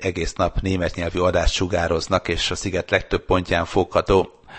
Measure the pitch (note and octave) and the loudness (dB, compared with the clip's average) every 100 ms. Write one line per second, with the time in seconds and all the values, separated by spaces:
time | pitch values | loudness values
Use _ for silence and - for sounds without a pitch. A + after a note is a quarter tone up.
0 | F#2+ F2+ E2+ - F2+ - F#2+ F#2 E2+ - | -6 -4 -4 -2 -2 0 -2 0 -2 -4
1 | E2+ F2 F2+ F2 E2 - F#2 F2 E2+ E2 | -4 0 0 2 2 0 0 0 0 -2
2 | - F#2 - E2 - F2+ G2+ F2+ - F#2+ | 0 -2 0 -2 -2 -4 -4 -4 0 -2
3 | - F2+ - F#2 F2 F2 E2+ - F2 - | 0 -2 2 0 2 -2 0 0 2 0
4 | - G2 F2 - - | 4 4 2 -6 -20